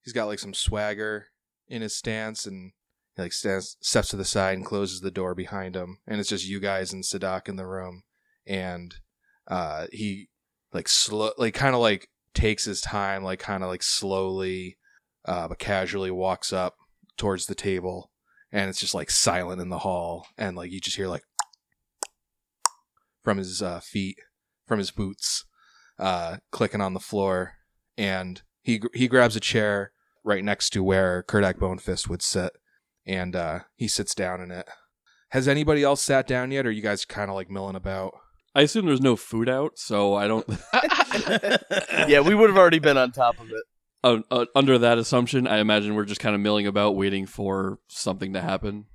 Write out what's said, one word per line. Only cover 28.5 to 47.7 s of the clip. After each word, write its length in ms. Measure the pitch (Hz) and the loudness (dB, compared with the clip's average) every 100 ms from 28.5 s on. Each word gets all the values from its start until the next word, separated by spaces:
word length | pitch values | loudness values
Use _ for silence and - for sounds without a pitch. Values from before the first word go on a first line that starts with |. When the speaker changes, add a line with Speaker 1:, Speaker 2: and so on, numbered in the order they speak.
| _ | _
Speaker 1:
he 160 | - 113 | -4 -2
gr-, 100 | 110 | -2
he 140 | 117 123 | 0 4
grabs 280 | 127 120 107 | 6 4 2
a 40 | |
chair 500 | - 117 104 101 98 _ _ _ | 0 2 2 0 -4 _ _ _
right 200 | 107 98 | -2 0
next 260 | 104 101 - | 0 -2 -2
to 120 | 101 | 0
where 400 | 95 95 92 90 - | 4 4 4 0 0
Kurdak 280 | 107 98 90 | 2 2 2
Bonefist 520 | 95 92 - 90 - | -4 -4 -6 -6 -6
would 140 | 90 | -4
sit. 320 | - 95 90 - _ _ _ _ - | -2 -2 -4 -8 _ _ _ _ -8
And, 300 | 95 90 90 | -6 -4 -4
uh, 260 | 82 87 - _ | -4 -6 -12 _
he 120 | 113 | -4
sits 260 | - 98 | -4 -4
down 260 | - 92 92 | -4 -4 -6
in 100 | 90 | -10
it. 160 | 90 - - _ _ _ _ _ | -14 -14 -18 _ _ _ _ _
Has 160 | 131 131 | 0 2
anybody 360 | 143 151 147 | 2 4 4
else 180 | 143 143 | 4 2
sat 260 | - 139 123 | 4 2 2
down 240 | 127 127 | -2 -2
yet, 140 | 139 127 | -2 -2
or 40 | |
are 20 | |
you 100 | 107 | 0
guys 220 | 104 101 - | -2 -2 -4
kinda, 280 | 101 101 | -6 -4
like, 160 | 98 90 | -6 -6
milling 260 | 98 95 95 | -6 -6 -6
about? 380 | 95 95 95 - _ _ _ 139 | -6 -4 -6 -10 _ _ _ 4
Speaker 2:
I 60 | |
assume 240 | 147 226 180 | 4 4 2
there's 160 | 131 | 4
no 140 | 135 110 | 4 2
food 340 | - 113 117 | -2 -2 0
out, 280 | 131 151 - | 0 -2 -6
so 360 | - 104 101 101 | -2 2 4 2
I 120 | 101 | 2
don't 200 | 110 113 | 0 -2
<laughs> 260 | 104 - | -8 0
Speaker 3:
<laughs> 1400 | 247 302 359 - 214 202 - 202 170 - 196 - 165 156 | 2 2 2 2 2 0 0 2 0 0 -4 0 0 6
Yeah, 120 | 143 | 6
we 120 | 151 208 | 8 8
would 140 | 220 | 10
have 80 | 190 | 10
already 220 | 175 160 | 10 8
been 180 | 151 139 | 6 6
on 140 | 127 | 2
top 280 | 135 123 120 | 2 2 2
of 80 | 113 | -8
it. 120 | 110 - _ _ _ | -12 -12 _ _ _
Speaker 2:
Uh, 160 | 127 113 - | 4 4 2
uh, 140 | 123 120 139 | 0 2 4
under 220 | 139 127 | 6 8
that 200 | 120 117 | 8 6
assumption, 500 | 113 127 123 135 123 | 4 2 4 0 2
I 100 | 107 | 2
imagine 360 | 107 107 104 107 | 4 4 4 0
we're 100 | 104 | -2
just 160 | 104 | -2
kinda 160 | 113 104 | 0 2
milling 300 | 104 104 101 | 2 2 2
about, 280 | 101 104 98 | 2 2 4
waiting 300 | 98 98 95 | 0 0 -4
for 540 | - 101 95 95 | -4 -2 -2 -2